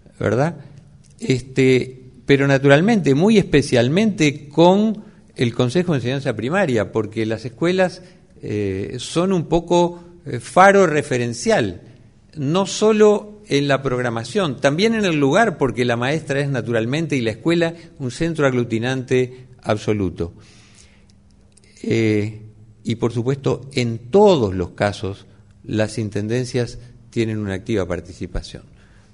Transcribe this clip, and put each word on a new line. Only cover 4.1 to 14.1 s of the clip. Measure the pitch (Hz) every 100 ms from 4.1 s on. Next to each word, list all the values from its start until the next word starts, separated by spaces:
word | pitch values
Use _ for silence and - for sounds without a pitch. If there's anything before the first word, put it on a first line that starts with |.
| 185 151 135 -
con | - 175 196 214 208 - - -
el | - 120
Consejo | - 123 165 180
de | 147
Enseñanza | 113 139 135 107
Primaria, | 113 185 185 117 92
porque | - 104 107 110
las | 110
escuelas, | 131 - 170 185 185 - - - _ -
eh, | - 104 101 95 104 123
son | - 160 185
un | 190 147
poco, | 160 165 175 175 175 - - -
eh, | 123
faro | - - 190 196 185
referencial, | 151 143 127 120 117 226 208 107 87 - - - _ _ -
no | 131 175 196
solo | - 214 214 214 208 - - -
en | 139 143
la | 135
programación, | 135 123 123